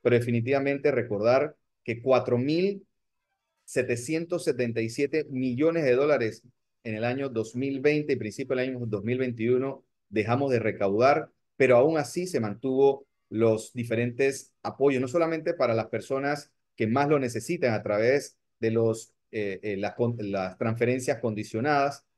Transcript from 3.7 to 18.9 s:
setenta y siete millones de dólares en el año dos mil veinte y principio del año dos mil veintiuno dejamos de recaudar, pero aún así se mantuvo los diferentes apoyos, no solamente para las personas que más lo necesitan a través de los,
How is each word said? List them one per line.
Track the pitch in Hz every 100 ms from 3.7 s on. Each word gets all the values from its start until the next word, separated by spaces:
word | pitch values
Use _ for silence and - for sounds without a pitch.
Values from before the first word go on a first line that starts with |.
| 135 127 117 123 160 165 175
setenta | 170 127 120 113
y | 113
siete | 117 143 160 147
millones | 131 131 123 156 170
de | 139
dólares | 123 147 139 113 107 - _ _ _
en | 117
el | 107
año | 120 131 139
dos | 113 107
mil | 120 139 135
veinte | 143 151 147
y |
principio | 135 104 - 131
del | 127 131
año | 127
dos | 117 104
mil | 104 123
veintiuno | 131 113 113 127 135 139 _ _ _
dejamos | 107 107 127 139
de | 120
recaudar, | 104 98 98 101 131 156 151 _ _ -
pero | 131 120
aún | 147 160
así | 131 175 180
se | 139
mantuvo | 107 101 135 131 139 135 - _ _
los | 110 113 110 -
diferentes | 123 117 113 120 120 135 135 - _
apoyos, | - - 139 131
no | 127
solamente | 170 165 160 160
para | - 123
las | 113 104
personas | 110 - 135 143 147 - _ _
que | -
más | 110 127 143
lo | 147
necesitan | 127 117 - 170 131
a | 107
través | 101 104 117 139 143 _ _ _
de | 113
los, | 113 113